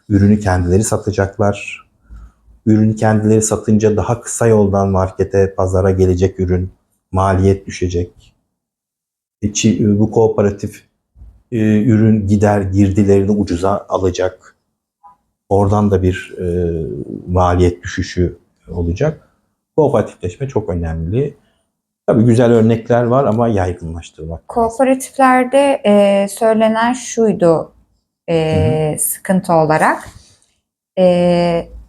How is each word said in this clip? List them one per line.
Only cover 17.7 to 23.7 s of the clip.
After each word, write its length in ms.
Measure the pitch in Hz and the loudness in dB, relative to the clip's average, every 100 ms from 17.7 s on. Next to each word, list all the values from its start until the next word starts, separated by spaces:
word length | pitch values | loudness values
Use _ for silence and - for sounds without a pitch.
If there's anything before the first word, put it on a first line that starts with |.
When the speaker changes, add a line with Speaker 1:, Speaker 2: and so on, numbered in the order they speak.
| 87 | 0
Speaker 1:
düşüşü 540 | - - 90 - 87 - _ _ - | -8 -10 -8 -4 -4 -4 _ _ -12
olacak. 580 | 87 85 87 147 156 _ _ _ _ _ - | -6 -6 -2 -4 -4 _ _ _ _ _ -2
Kooperatifleşme 720 | 147 120 104 - 95 - 135 | 0 0 -2 -8 -12 -10 -8
çok 200 | - 95 | -6 -6
önemli. 640 | 90 82 80 80 110 147 - _ _ _ _ _ _ - | -6 -6 -6 -6 -4 -4 -8 _ _ _ _ _ _ -2
Tabii 180 | - | 2
güzel 280 | 117 113 120 | 4 4 4
örnekler 500 | 117 110 113 - 117 | 4 2 0 0 -2
var 200 | 120 127 | 0 0
ama 240 | 139 107 117 | 0 0 0
yaygınlaştırmak 840 | 104 92 | 0 -2